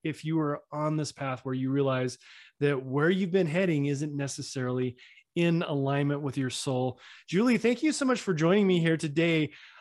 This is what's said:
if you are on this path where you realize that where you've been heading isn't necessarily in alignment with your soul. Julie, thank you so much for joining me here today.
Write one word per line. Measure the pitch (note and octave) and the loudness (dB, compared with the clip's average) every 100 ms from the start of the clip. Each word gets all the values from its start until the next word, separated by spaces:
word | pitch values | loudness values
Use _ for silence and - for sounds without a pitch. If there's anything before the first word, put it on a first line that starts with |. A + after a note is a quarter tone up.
if | D#3 D3 | -8 -6
you | D#3 D#3+ | -2 0
are | D3 D3 - | 0 -4 -8
on | D3 D3+ D#3 | -4 -2 -2
this | C#3+ | -4
path | - C#3 B2+ | -6 -8 -6
where | C3+ | -6
you | C3 C3 | -4 0
realize | C#3 C3+ C3 B2+ - - - - - | 0 2 2 -2 -6 -20 -20 -20 -2
that | C#3+ C#3 | 0 0
where | C3 C3+ D#3+ | -2 0 2
you've | F#3+ F#3+ | 2 2
been | F#3+ E3 | 0 2
heading | E3 F#3+ D3+ C#3+ | 2 2 2 0
isn't | C#3 D#3 C#3+ | -2 -4 -4
necessarily | C#3 - C3+ C3+ B2+ B2+ B2+ B2 - - _ | -6 -8 -10 -6 -4 -2 -4 -6 -20 -20 _
in | E3+ E3+ E3+ | 0 2 2
alignment | D#3+ C#3+ C3+ C#3 C#3+ C#3+ | 0 -2 0 0 0 -2
with | C#3+ C3+ | -4 -4
your | B2+ | -4
soul. | - C#3+ B2+ B2+ - - - - | -4 -4 -2 -2 -4 -16 -20 -4
Julie, | F3+ B3 A3+ | 2 4 4
thank | A#3 B3 | 2 0
you | D#4 | 0
so | - | 0
much | C4 B3 | 0 0
for | - | 0
joining | D#3+ E3 G#3 F#3+ | 2 4 4 4
me | F3 | 4
here | E3 D#3+ | 2 0
today. | D#3+ C#3+ E3+ D#3+ D3 - - - | -2 0 2 2 0 -6 -20 -20